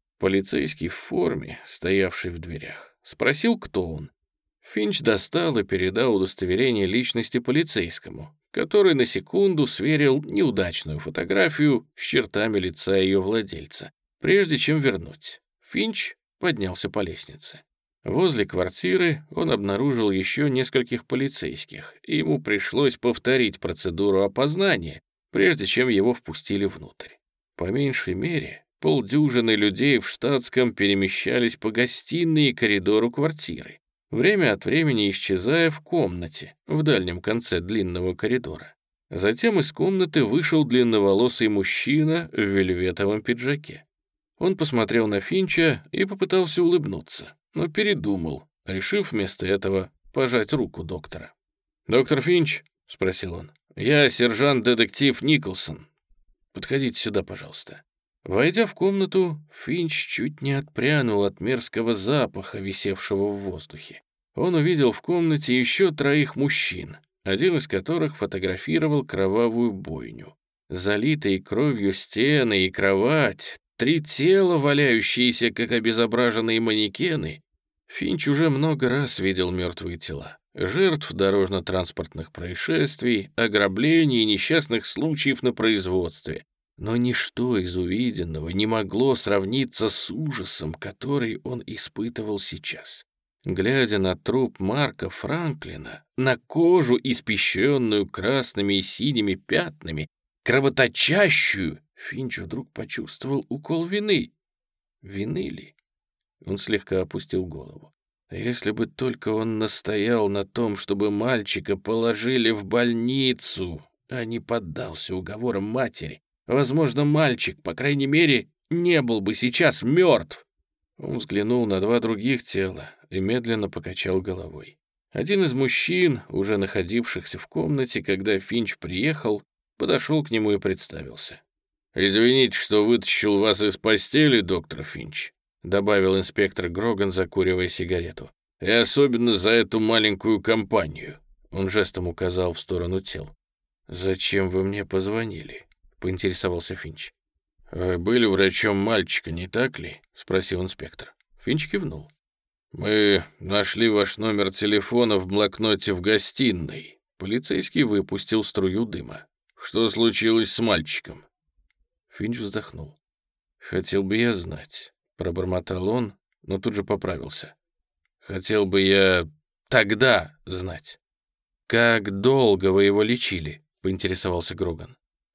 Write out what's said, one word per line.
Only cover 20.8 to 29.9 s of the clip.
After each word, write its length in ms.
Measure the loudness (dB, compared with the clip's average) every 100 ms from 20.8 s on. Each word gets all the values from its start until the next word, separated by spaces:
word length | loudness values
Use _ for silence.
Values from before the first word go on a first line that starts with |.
| -2 -4 -4
полицейских, 880 | -4 -4 -4 -8 -8 -12 -14 -18 -16
и 140 | -4 -2
ему 240 | 0 -2
пришлось 560 | 0 -2 0 2 2 2
повторить 640 | 0 0 2 4 2 -2
процедуру 640 | -6 -4 -4 0 2 4
опознания, 800 | 2 2 0 2 2 0 -2 -14 _ _ _
прежде 340 | 2 4 4 0
чем 240 | 2 4
его 240 | 4 4
впустили 520 | 0 -6 -10 -4 -2 -2
внутрь. 500 | -4 -18 -20 -20 _ _ _ _ -8
По 120 | -4
меньшей 440 | 0 0 -2 -4
мере, 520 | -4 -2 -4 -6 -12 _ _
полдюжины 760 | 0 0 2 2 4 4 4 4
людей 440 | 4 2 2